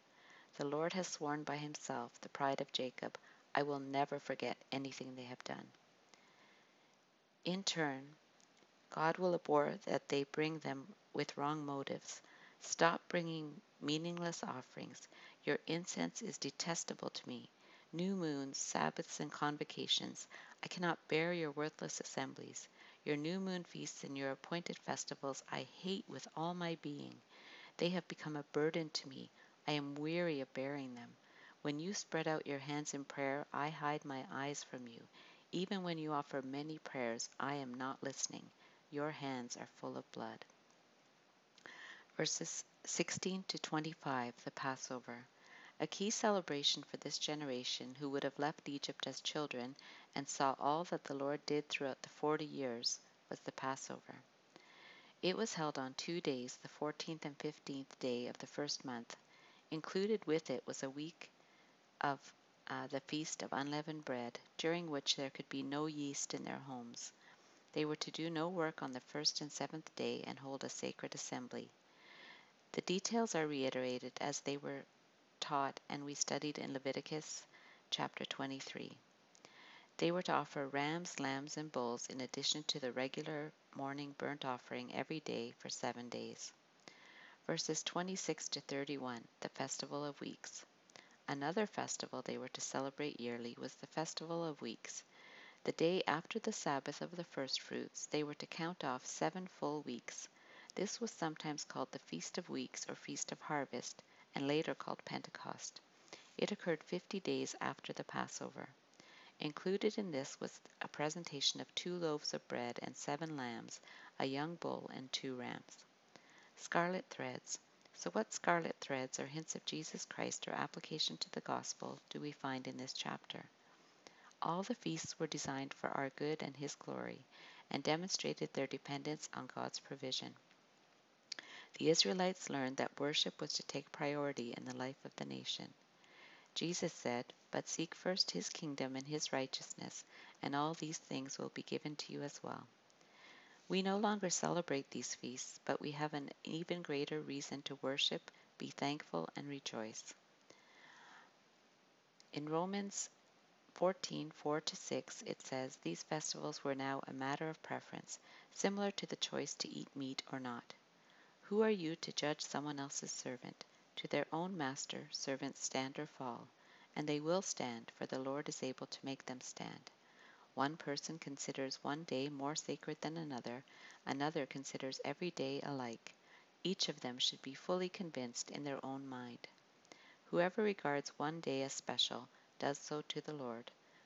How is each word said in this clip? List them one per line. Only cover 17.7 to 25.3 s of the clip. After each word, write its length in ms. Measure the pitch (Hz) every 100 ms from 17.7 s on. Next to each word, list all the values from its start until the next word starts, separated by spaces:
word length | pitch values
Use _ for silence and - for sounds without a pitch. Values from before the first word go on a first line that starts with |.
| - -
New 240 | 160 190 196
moons, 400 | 160 139 139 -
Sabbaths, 640 | - - 156 - 160 -
and 100 | 147
convocations. 960 | - 147 147 151 - 131 - 127 - - - - -
I 60 | -
cannot 400 | 180 175 160 -
bear 240 | 156 170
your 200 | 175 151
worthless 500 | 143 151 - 160 -
assemblies. 680 | - - 135 135 - - - - - - 147
Your 100 | 147
new 240 | 156 190
moon 240 | 190 180
feasts 400 | 170 151 147 -
and 140 | 143 139
your 140 | 135
appointed 480 | 135 - 170 - -
festivals 640 | - 135 - 143 139